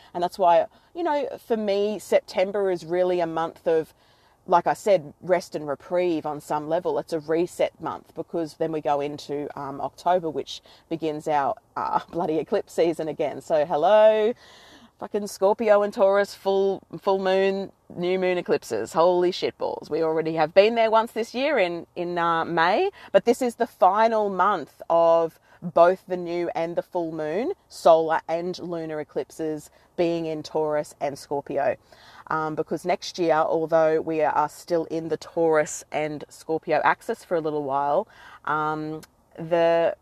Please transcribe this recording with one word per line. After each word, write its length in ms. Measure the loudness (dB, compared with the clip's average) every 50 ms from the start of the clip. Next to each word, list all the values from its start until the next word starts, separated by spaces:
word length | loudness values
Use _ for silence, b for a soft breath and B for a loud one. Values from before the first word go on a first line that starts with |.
| b b b
And 100 | -4 -4
that's 140 | -4 -2 2
why, 300 | 4 6 6 6 4 2 b b b b b
you 100 | -4 -2
know, 240 | -2 -2 -2 -2 -4 -8 -10 -6
for 120 | -4 -2 -2
me, 420 | 0 0 0 0 0 -2 -4 -6
September 720 | -2 0 0 0 0 0 -2 0 0 0 0 0 0 0
is 140 | 0 -2 -4
really 340 | -2 0 0 2 2 2 0
a 80 | -2 -2
month 400 | -2 -4 -4 -6 -6 -6 -2 0
of, 260 | 0 0 0 -4 _ b b b b b b b b b b
like 220 | 2 2 2 4 2
I 60 | -2
said, 400 | 0 2 2 2 2 2 -2 -18 _
rest 340 | -4 0 0 0 0 -4 -10
and 120 | -8 -6 -6
reprieve 580 | -6 -8 -6 -4 -2 0 0 0 0 -2 -2
on 160 | -6 -8 -8
some 260 | -6 -6 -4 -4 -2 -2
level. 320 | -2 -2 -2 -2 -2 -4
It's 140 | -4 -4 -6
a 60 | -6
reset 600 | -4 -2 -2 0 -2 -2 -2 -2 -4 -4 -4 -6
month 320 | -10 -8 -8 -10 -12 _ _
because 400 | -14 -10 -8 -6 -6 -6 -6 -6
then 160 | -4 -4 -4
we 100 | -4 -4
go 200 | -2 -2 -2 -2
into, 460 | -2 -4 -8 -10 -10 -8 -8 -6 -8 -8 -10 -10
um, 220 | -10 -10 -8 -8
October, 480 | -8 -10 -10 -4 0 0 0 0 0 -2
which 320 | -6 -6 -8 -8 -12 -16 -18 b b b b b
begins 380 | -8 -6 -4 -4 -6 -4 -4 -2
our, 280 | 0 0 0 -2 -4 -6 -10 _ -10
uh, 240 | -8 -4 -2 -2 -4 -4
<laughs> 60 | -6
bloody 260 | -6 -4 -2 -2 -2 -2
eclipse 360 | -2 -2 -2 -2 -2 -2 -2
season 340 | 0 2 2 0 -2 -4 -6
again. 340 | -4 -4 -4 -4 -4 -6
So 240 | -6 -2 0 0 0
hello, 680 | 0 0 2 4 4 6 8 8 6 6 4 2 0 0 B B B B B B B B B B B B B
fucking 240 | -10 -6 -6 -6 -6
Scorpio 560 | -6 -4 0 2 2 2 2 4 4 4 4
and 100 | 4 2
Taurus, 440 | 0 2 2 4 4 4 2 0 -4
full, 480 | -6 -2 0 2 2 2 0 -2 -4 -8 -12 -14 -6
full 180 | -2 -2 0 0
moon, 540 | 0 2 2 2 2 2 0 -2 -4 -8 -12 _ _ -16 -10
new 240 | -6 -4 -2 -2 0
moon 180 | 0 0 0 -2
eclipses. 560 | -2 -2 -2 -2 -2 -2 -4 -4 -4 -2 0
Holy 380 | 2 4 4 4 4 2 0
shit 260 | 0 -2 -4 -6 -6 -4
balls! 320 | -6 -6 -6 -8 -8 -6
We 140 | -4 -2 -2
already 320 | 0 0 -2 -2 -2 -2
have 180 | 0 -2 2 6
been 220 | 6 6 6 4
there 160 | 2 2 2
once 200 | 2 2 2 0
this 220 | -4 -6 -6 -6 -4
year 240 | -2 -2 0 2 2
in, 300 | 0 0 -2 -4 -10 -10 -8
in, 240 | -6 -6 -4 -2 -2
uh, 260 | 0 0 0 0 -2
May, 460 | 0 0 2 2 4 2 2 0 -2 -4 B B B
but 140 | B 2 4
this 160 | 2 2 2
is 140 | 0 -4 -2
the 100 | -2 -4
final 640 | -6 0 4 4 4 6 4 2 2 2 2 0 0
month 500 | 0 2 2 2 2 0 -4 -8 -14 -12 -4 0
of 480 | 2 4 4 6 4 4 2 0 -4 _ b b b b
both 440 | b -2 4 6 6 6 6 2 _ -8
the 100 | -6 -6
new 340 | -6 -4 -4 -4 -4 -4 -4
and 220 | -4 -4 -4 -4
the 80 | -6 -6
full 280 | _ -4 -6 -4 -4
moon, 420 | -6 -6 -6 -4 -4 -4 -4 -4 -6 -8 _ _
solar 540 | -8 2 4 6 6 6 4 2 -2 -2 -2 -4
and 300 | -4 -4 -4 -6 -8 -8
lunar 400 | -8 -8 -8 -8 -8 -8 -8 -8
eclipses 720 | -10 -8 -6 -8 -8 -6 -8 -8 -6 -6 -6 -6 -10 -14 b b b b b -2
being 300 | -2 0 0 -2 -4 -4
in 160 | -6 -8 -8
Taurus 500 | -6 -4 -4 -2 -2 -2 -2 -4 -6 -8 -8
and 160 | -6 -6 -6 -8
Scorpio. 600 | -10 -8 -8 -6 -6 -6 -4 -2 -2 -2 -2 -4 B B B B B B B B B B
Um, 260 | -4 -2 -2 -2 -4
because 320 | -4 -6 -4 -6 -6 -2
next 320 | -2 -2 -2 -4 -8 -6 -2
year, 160 | 0 2 2
although 680 | 2 2 2 0 0 0 2 2 4 4 4 2 2
we 200 | 0 -2 -2 0
are 280 | 0 2 2 2 0 0
still 360 | -2 -8 -6 -2 -2 -2 -2
in 240 | -2 -4 -6 -4 -4
the 80 | -6 -6
Taurus 640 | -6 -6 -2 0 2 4 4 4 2 0 -4 -12 -12 _
and 320 | -6 -4 -4 -4 -6 -8 -12 -14
Scorpio 500 | -18 -14 -8 -6 -6 -4 -2 0 0 2 2
axis 420 | 2 2 0 -2 -8 -8 -8 -6
for 80 | -4 -4
a 80 | -2
little 220 | -2 -2 -4 -4 -4
while, 440 | -2 -2 -2 0 0 0 0 0 -2 B B B B B B B
um, 560 | -4 -4 -2 -2 -2 -4 -4 -6 -8 -10 -12 -14 -18 _ _ _ _ -14 -12
the, 580 | -4 0 2 4 4 4 4 4 2 0 0 -4